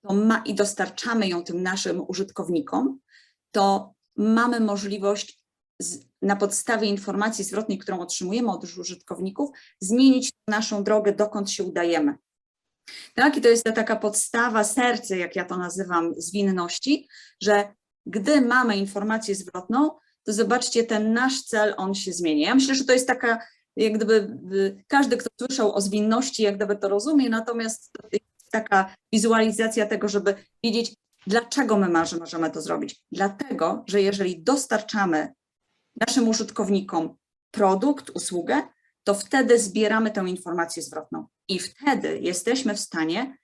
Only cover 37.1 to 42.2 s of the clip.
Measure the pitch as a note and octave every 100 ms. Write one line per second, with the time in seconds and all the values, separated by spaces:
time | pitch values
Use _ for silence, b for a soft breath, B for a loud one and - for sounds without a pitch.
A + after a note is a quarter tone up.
37.1 | - _ _ _ - G3+ F#3+ C4+ C#4+ -
38.1 | F3 - F3+ D3+ C3 - b b b -
39.1 | G3+ - C4+ A#3 A#3 G#3 G#3+ G#3+ A3 A3
40.1 | G#3+ F#3 F#3 F3+ F3 E3+ - D3+ D#3 -
41.1 | E3 D#3 _ - F#3 - _ C#4 A#3 D#3
42.1 | E3